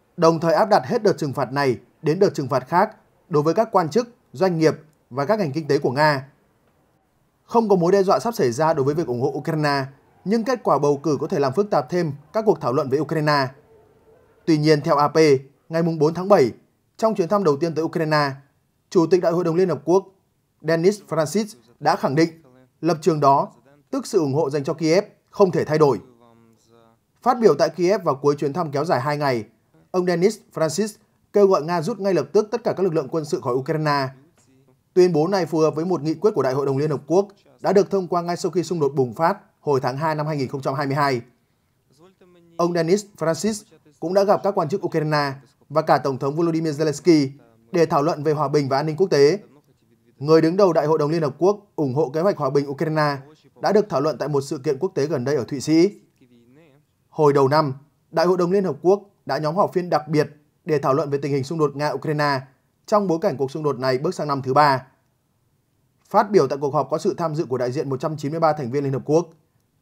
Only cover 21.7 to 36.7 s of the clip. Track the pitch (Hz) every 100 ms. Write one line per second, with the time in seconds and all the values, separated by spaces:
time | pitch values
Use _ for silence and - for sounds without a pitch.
21.7 | - 147 196 165 147 165 - _ 127 127
22.7 | _ 160 156 180 151 143 139 208 - _
23.7 | _ _ 269 - 202 143 139 143 147 143
24.7 | 160 160 180 - _ _ - 190 156 113
25.7 | 156 147 - - _ _ 113 113 _ _
26.7 | 117 _ _ _ _ 233 247 208 151 156
27.7 | 185 175 208 165 131 143 147 147 180 160
28.7 | 147 160 131 147 147 143 120 - _ _
29.7 | _ _ 185 180 170 196 220 _ 160 160
30.7 | 170 214 - _ _ _ 208 196 175 156
31.7 | 175 156 190 196 170 135 208 214 240 208
32.7 | 160 190 156 127 165 147 156 127 127 135
33.7 | 156 151 143 135 - _ _ _ _ _
34.7 | _ _ 180 180 151 170 196 165 160 156
35.7 | 151 175 165 156 156 208 208 127 135 139